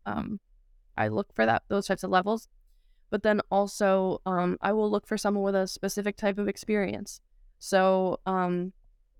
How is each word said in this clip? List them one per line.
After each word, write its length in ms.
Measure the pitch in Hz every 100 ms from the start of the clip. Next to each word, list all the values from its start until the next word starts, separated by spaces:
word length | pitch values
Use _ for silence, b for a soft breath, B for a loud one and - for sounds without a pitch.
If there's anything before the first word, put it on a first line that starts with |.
| 202
um, 340 | 208 - 208 _ _ _ _ _ -
I 100 | 107
look 260 | - -
for 120 | - 220
that, 180 | - -
those 180 | 202 -
types 160 | 185
of 60 | 185
levels. 380 | 185 202 226 - _ _ _ _ _ _
But 140 | 214
then 180 | 214 214 -
also, 680 | 196 202 - 196 190 190 - 190
um, 320 | 180 180 -
I 120 | 196
will 160 | 214 208
look 160 | 208 -
for 120 | 214
someone 260 | 208 202
with 120 | 196 196
a 120 | 190
specific 500 | - 196 202 202 -
type 220 | 202 196
of 80 | 202
experience. 760 | - - 208 185 202 202 - _ _ - _
So, 600 | - 190 190 190 185 - 190
um, 480 | 185 180 180 185 - - _ _